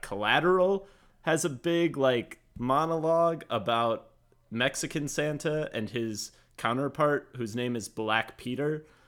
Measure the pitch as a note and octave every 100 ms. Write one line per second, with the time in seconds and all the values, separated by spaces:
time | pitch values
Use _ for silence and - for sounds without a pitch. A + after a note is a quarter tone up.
0 | - G2+ G#2 C#3 F3 F#3 F#3 G3 - -
1 | _ _ E3 D#3+ E3+ B2+ E3+ E3+ E3+ C#3
2 | C3 A#2+ - - _ - B2 C#3 E3 E3
3 | D#3+ E3 E3+ D#3+ - A#2 G2+ A#2 A#2 A2+
4 | - _ _ _ - A2+ C3+ - D3 D#3
5 | C#3+ - D3+ D3 D#3 D3+ - A2+ G#2+ A#2+
6 | A2+ G2+ - - _ - A#2 B2+ C#3 -
7 | D3 C#3+ - B2+ A2+ A#2 B2 A#2+ G2 -
8 | A2 A2 - - B2 B2 D3+ D#3 - -